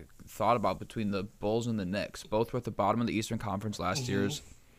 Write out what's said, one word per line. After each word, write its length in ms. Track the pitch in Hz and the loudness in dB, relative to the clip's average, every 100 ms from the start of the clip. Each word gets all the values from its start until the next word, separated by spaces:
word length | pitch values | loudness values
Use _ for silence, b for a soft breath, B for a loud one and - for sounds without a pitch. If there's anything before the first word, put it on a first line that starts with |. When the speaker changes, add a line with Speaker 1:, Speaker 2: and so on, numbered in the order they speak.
| - - - | -10 -20 -16
Speaker 1:
thought 300 | - 107 120 | 0 4 4
about 220 | 98 92 | 2 0
between 320 | 101 117 104 | -4 -2 0
the 120 | 98 | 0
Bulls 440 | 101 - 104 117 117 | -4 -2 0 2 0
and 120 | 110 | -2
the 60 | 90 | 0
Knicks. 380 | 101 - - | -2 -4 -8
Both 280 | - 110 117 | -2 0 2
were 60 | - | 0
at 60 | |
the 80 | - | -4
bottom 280 | 104 101 113 | 2 4 4
of 80 | 117 | 2
the 60 | 95 | 0
Eastern 220 | 107 113 | -2 -4
Conference 400 | 113 98 107 101 | -2 -2 -4 -2
last 240 | 90 139 | 0 0
Speaker 2:
Mm-hmm. 80 | 123 | 0
Speaker 1:
year's. 300 | 101 98 151 - - - | 0 0 -2 -10 -20 -20